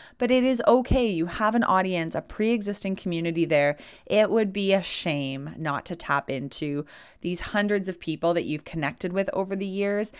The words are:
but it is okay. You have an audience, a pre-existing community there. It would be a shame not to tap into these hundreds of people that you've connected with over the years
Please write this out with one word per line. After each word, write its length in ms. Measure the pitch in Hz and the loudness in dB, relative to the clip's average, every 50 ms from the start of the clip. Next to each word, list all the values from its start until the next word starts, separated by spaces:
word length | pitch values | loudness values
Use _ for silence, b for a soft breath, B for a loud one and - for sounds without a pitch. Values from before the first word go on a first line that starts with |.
| B B B - | B B B -2
but 140 | 247 233 | 2 4
it 140 | 254 254 247 | 4 4 4
is 180 | 262 262 240 - - | 4 2 4 6 6
okay. 360 | 233 254 240 - - 269 247 | 6 6 6 4 2 2 2
You 200 | 220 190 160 165 | 2 0 0 -2
have 280 | 180 - - 214 214 220 | -2 -2 0 0 2 2
an 120 | 240 - | 2 4
audience, 500 | - 185 185 185 190 185 170 165 160 - | 4 4 4 2 2 0 -2 -2 -2 -4
a 60 | 147 | -6
pre-existing 760 | - - - - 214 226 240 226 202 202 202 - - 190 190 | -8 -8 -4 -2 0 2 2 0 0 -4 -6 -4 -4 -4 -4
community 480 | - - 185 170 165 165 170 165 170 165 | -4 -4 -4 -2 -2 -2 -2 0 0 0
there. 320 | 147 156 147 143 143 143 B B B B B B | 2 4 4 4 2 0 B B B B B B
It 260 | - - 208 214 - | 0 4 4 4 4
would 220 | - 226 220 196 185 | 4 2 2 0 0
be 180 | 202 196 190 | 0 2 2
a 100 | 190 196 | 2 2
shame 720 | 175 - - - - 175 147 143 139 135 135 135 139 156 165 - | 2 -2 -6 -4 -2 -2 -2 -2 -2 -4 -6 -8 -10 -10 -10 -6
not 280 | 160 151 143 135 - - | -4 -4 -4 -4 -4 -8
to 100 | 180 165 | -10 -8
tap 320 | - - 143 143 - - | -4 -2 -2 -2 -2 -2
into 560 | 135 131 131 139 - - 156 147 143 143 151 B B B B B B B | -4 -4 -6 -6 -8 -6 -6 -4 -4 -6 -8 B B B B B B B
these 220 | - 170 175 170 | -6 -4 -4 -4
hundreds 480 | - - - 208 208 202 208 202 190 190 | -4 -2 -2 0 0 0 0 -2 -2 -4
of 100 | 180 - | -8 -8
people 340 | - 165 156 147 - 170 175 | -6 -6 -4 0 0 0 2
that 100 | 170 - | 0 0
you've 180 | - 151 147 - | -2 -4 -6 -8
connected 480 | - - 165 147 143 - - - 180 | -8 -6 -4 -4 -4 -4 -4 -6 -2
with 180 | 180 196 196 196 - | -2 -2 -2 -2 -2
over 200 | 190 196 196 196 | -4 -4 -4 -4
the 140 | 190 202 196 | -4 -4 -4
years 460 | 190 196 202 202 202 208 214 208 B B | -4 -2 -2 -2 -2 -2 -4 -6 B B